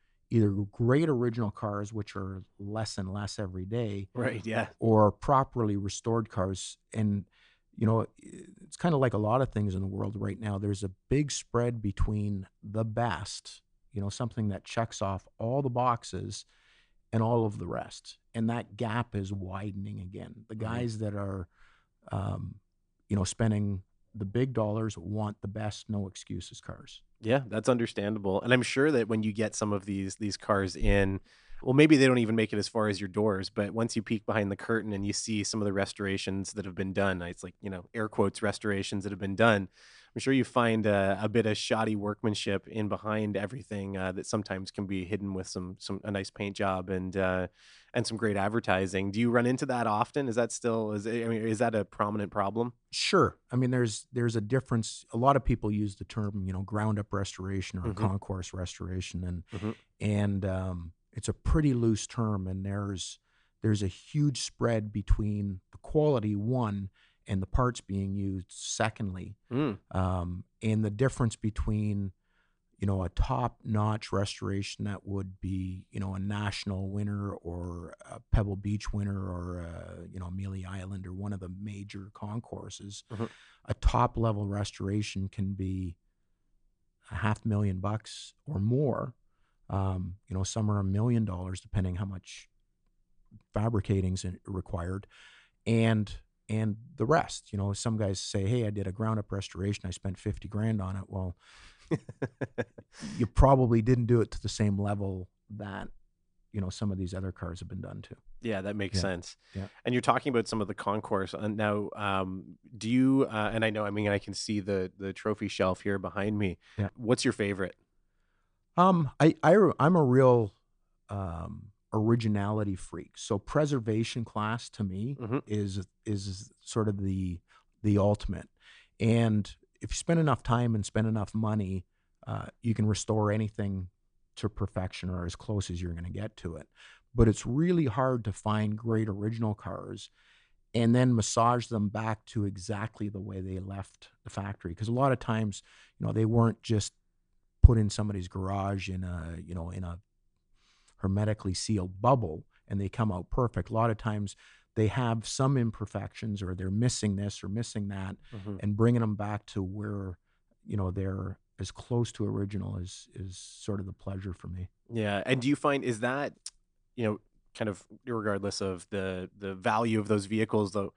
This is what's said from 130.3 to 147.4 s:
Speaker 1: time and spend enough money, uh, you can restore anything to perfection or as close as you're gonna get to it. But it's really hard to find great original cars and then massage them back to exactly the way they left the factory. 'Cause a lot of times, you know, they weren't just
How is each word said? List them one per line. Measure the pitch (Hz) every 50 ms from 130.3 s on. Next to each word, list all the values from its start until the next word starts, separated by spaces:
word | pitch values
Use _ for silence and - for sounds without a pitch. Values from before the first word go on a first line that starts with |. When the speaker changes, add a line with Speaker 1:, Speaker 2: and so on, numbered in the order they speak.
| 123 - -
Speaker 1:
time | - 117 120 120 117 113
and | 104 98
spend | - - 110 107 110
enough | 110 110 101 - -
money, | 110 110 107 110 107 98 92 95 92 - _ _ _ _ _ _ _ - 117
uh, | 107 104 - - - _
you | - 113 110
can | - 107
restore | 107 104 - - - 107 110 107 104
anything | 104 110 110 104 - - 104 98 98 95 92 90 - _ _ _ _ _ _ _ _
to | - - 101
perfection | - - 104 - - 98 92 95 - - - 90
or | 90 90 87
as | 87 -
close | - - - 104 101 - -
as | 90 87
you're | 92 87 85
gonna | 82 87 92
get | 92 101 104 107 - -
to | - 85 80
it. | 76 - _ _ - - - - - _ _ -
But | 120 113 110
it's | 101 - -
really | 120 120 147 170 180 180 170 156 123
hard | 101 139 131 131 127 120 107
to | 104
find | 92 - - 110 104 107 107 104 107 107
great | 117 113 113 110 110 107
original | 95 101 101 110 113 113 113 110 101
cars | - - 90 95 92 92 98 98 101 - - _ _ _ _ _ _ _ _ _ _ _ _ -
and | 117 117 117 120
then | 123 127 127 120
massage | 113 101 - - 117 113 120 123 120 110 -
them | 117 104 104 98
back | 104 107 110 113 110 - _ -
to | - 110 101
exactly | 101 98 92 90 - 107 98 107 110 - - 107 101
the | 101 95
way | 95 104 98 95
they | 92 95 95 92
left | 95 98 98 98 95 - _ _ - - _ _ -
the | -
factory. | - 107 98 101 98 - - 87 85
'Cause | - 107 113
a | 117
lot | 123 139 135
of | 127 110
times, | - - 113 110 110 104 98 - - _ - - - _ _ -
you | 113
know, | 107 107
they | 107 113
weren't | 110 117 117 117 113 - -
just | - - 113 104 - - - _ _ _ _ _ _ _ _ _